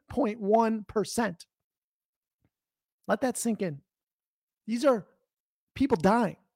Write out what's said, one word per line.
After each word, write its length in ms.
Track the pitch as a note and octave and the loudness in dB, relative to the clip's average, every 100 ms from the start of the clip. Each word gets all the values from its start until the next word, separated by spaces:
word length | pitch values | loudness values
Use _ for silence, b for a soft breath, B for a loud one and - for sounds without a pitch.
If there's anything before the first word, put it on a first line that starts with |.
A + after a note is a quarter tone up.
| - | -6
point 300 | - A#3 A#3 | -4 -2 -2
one 420 | G3 A3+ A3+ A3 G#3 | 2 2 2 -2 -4
percent. 580 | A3 F#3 - A3 E3 - _ _ _ _ _ _ _ _ _ _ _ _ _ _ _ - | -4 -4 -2 -4 -6 -18 _ _ _ _ _ _ _ _ _ _ _ _ _ _ _ -4
Let 140 | G#3 | -2
that 160 | B3+ - | -2 -2
sink 240 | A#3 G#3+ | -4 -4
in. 180 | F#3 C#3+ _ _ _ _ _ _ _ _ - | -4 -8 _ _ _ _ _ _ _ _ -8
These 200 | A#3 C#4 | 0 2
are 200 | A#3 - _ _ _ _ _ _ - | 2 0 _ _ _ _ _ _ -2
people 220 | - G#3 | 0 2
dying. 400 | F#3 A3+ G3+ - _ | 4 4 2 -4 _